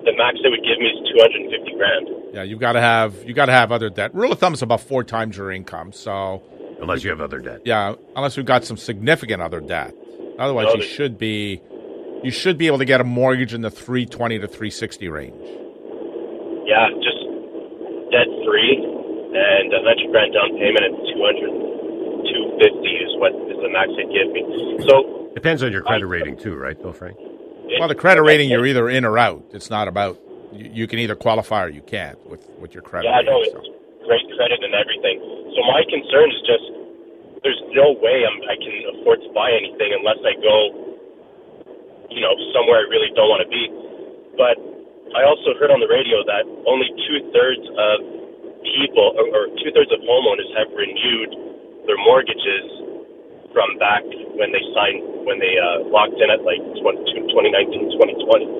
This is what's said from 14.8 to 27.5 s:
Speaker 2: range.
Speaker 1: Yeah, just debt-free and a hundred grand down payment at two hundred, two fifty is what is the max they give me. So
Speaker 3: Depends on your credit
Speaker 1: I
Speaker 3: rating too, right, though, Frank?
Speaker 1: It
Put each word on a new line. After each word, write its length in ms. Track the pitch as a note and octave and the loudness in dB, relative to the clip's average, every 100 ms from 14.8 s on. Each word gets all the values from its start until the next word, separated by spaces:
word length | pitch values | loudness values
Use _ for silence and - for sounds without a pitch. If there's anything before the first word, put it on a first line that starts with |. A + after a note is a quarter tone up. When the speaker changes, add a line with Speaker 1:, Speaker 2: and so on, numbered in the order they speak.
| A2 - F#2 | -10 -8 -10
Speaker 2:
range. 320 | D2+ C2+ - - - - - - - - - - - - E2+ G#2+ | -8 -12 -14 -16 -16 -16 -18 -16 -12 -12 -10 -12 -12 -10 -10 0
Speaker 1:
Yeah, 220 | G#2+ A2+ - | 2 2 0
just 160 | - - - - - - - - - - - | -4 -4 -8 -12 -12 -16 -16 -14 -12 -12 0
debt-free 640 | A#2+ A#2 - A2 G#2 - - - - - G#2+ - | 2 2 0 0 2 2 2 0 -8 -8 -10 -6
and 400 | F#2+ G2+ G2 F#2+ | 0 4 4 2
a 80 | G2 | 2
hundred 280 | G#2 A2+ A#2 | 2 2 4
grand 220 | A2 G#2 | 2 4
down 160 | G#2 G#2 - | 2 0 0
payment 240 | G#2 G#2+ G2 | 2 2 2
at 80 | - - | -2 -8
two 100 | - | 0
hundred, 280 | G#2 - - - - - - - - - - | 0 0 -4 -4 -6 -8 -8 -8 -8 -6 -4
two 140 | - - - | -4 -4 4
fifty 320 | A4 - - - | 4 4 -4 -4
is 100 | - - | -4 0
what 160 | F#2+ - - | 0 0 -10
is 80 | - | -6
the 80 | - | -4
max 160 | F#2 F#2+ - | -2 -2 -2
they 80 | F2+ | -4
give 160 | G2 F2+ | 0 0
me. 540 | F2+ - - - - - | -2 -6 -6 -6 -2 6
So 440 | C3+ C3+ - - | 8 6 -8 -12
Speaker 3:
Depends 280 | - E3 D#3+ | -4 -2 0
on 80 | B2+ | -2
your 100 | G2 | -2
credit 240 | G2+ A2 F#2+ | 0 -2 0
Speaker 1:
I 40 | |
Speaker 3:
rating 280 | F2 D2+ C2+ | -4 -4 -8
too, 180 | A2 D#2 | -10 -8
right, 220 | C2 D#2 | -8 -8
though, 120 | F2+ | -12
Frank? 220 | - F2+ - | -12 -16 -16
Speaker 1:
It 600 | - - - | -18 -18 -20